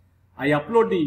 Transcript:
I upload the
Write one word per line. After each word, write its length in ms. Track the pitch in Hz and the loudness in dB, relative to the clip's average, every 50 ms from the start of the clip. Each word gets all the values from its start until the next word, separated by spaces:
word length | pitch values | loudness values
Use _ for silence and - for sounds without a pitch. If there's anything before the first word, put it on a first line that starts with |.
| _ _ _ _ _ _ _ | _ _ _ _ _ _ _
I 120 | - 131 143 | -6 -2 -2
upload 420 | 147 147 - - 233 233 220 185 | -2 -2 -2 0 2 2 2 2
the 120 | 190 175 151 | 0 -2 0